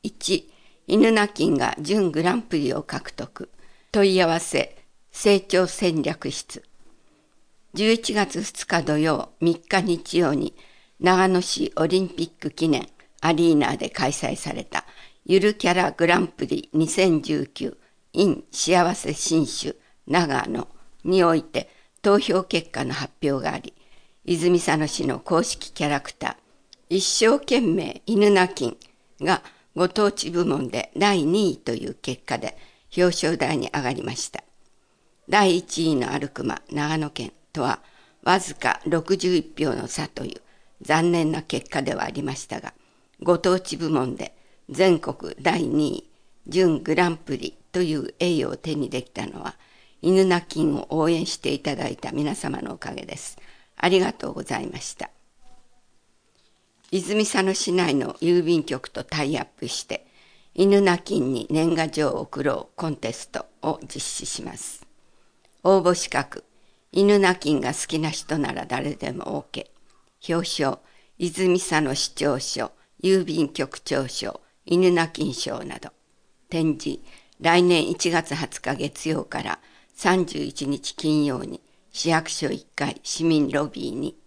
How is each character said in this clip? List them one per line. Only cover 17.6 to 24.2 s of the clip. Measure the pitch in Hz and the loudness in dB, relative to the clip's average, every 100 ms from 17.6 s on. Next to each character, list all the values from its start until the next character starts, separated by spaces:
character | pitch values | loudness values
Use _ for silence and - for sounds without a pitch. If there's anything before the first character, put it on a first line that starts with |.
| - - _ _ _ | -8 -10 _ _ _
in | - 196 143 - | 2 2 2 -6
幸 | - - 175 175 | -6 2 4 4
せ | - - | 0 -6
新 | 151 - 160 143 | -4 0 0 0
種 | - - - _ _ - | -4 -8 -10 _ _ -2
長 | 165 165 135 - | 0 2 -2 -4
野 | 123 - - - - | -6 -8 -14 -20 -10
に | 156 185 | 0 4
お | 170 | 6
い | 165 | 4
て | 156 - - _ _ _ | 0 -8 -8 _ _ _
投 | 214 202 | 4 4
票 | - 180 | 4 0
結 | 185 170 - | 0 -4 -4
果 | - | -8
の | 131 | -6
発 | 139 135 _ | -6 -10 _
表 | 151 139 | -2 -2
が | 147 | -4
あ | 151 | -8
り、 | - _ _ - _ _ | -12 _ _ -20 _ _